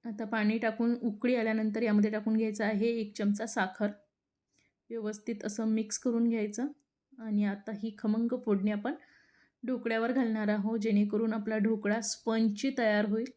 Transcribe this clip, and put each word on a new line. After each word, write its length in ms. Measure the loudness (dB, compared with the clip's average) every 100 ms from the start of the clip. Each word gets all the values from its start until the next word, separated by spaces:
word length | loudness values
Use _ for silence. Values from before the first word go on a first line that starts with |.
आता 200 | -10 -8
पाणी 320 | -4 0 2 2
टाकून 360 | -2 0 0 2
उकळी 320 | -2 0 0 2
आल्यानंतर 460 | 2 0 0 0
यामध्ये 280 | 2 4 4
टाकून 260 | 0 0 0
घ्यायचं 280 | 0 0
आहे 240 | 0 2 0
एक 240 | 0 -4 -2
चमचा 300 | 0 0 -2
साखर. 400 | -2 -2 0 -4 -4 _ _ _ _ _ _ _ _ _
व्यवस्थित 540 | -8 -6 -6 -8 -6
असं 240 | -6 -4 0
मिक्स 300 | 0 -2 -4
करून 300 | -2 2 2
घ्यायचं 380 | 2 -2 -4 -6 -8 _ _ _ -14
आणि 260 | -2 2 2
आता 260 | -2 -8
ही 200 | -6 -8 -4
खमंग 380 | -2 0 0 -2
फोडणी 260 | 0 2 2
आपण 240 | -2 -4 -8 -14 _ _ _ _ _
ढोकळ्यावर 500 | -6 -4 0 0 2
घालणार 360 | 2 2 0 0
आहोत, 280 | 0 0 0
जेणेकरून 520 | 2 4 4 2 0
आपला 240 | -2 -2 0
ढोकळा 400 | 2 2 0 0
स्पंजी 680 | -2 -6 -2 2 2 2 -2 0
तयार 280 | 2 2 2
होईल. 240 | 0 -2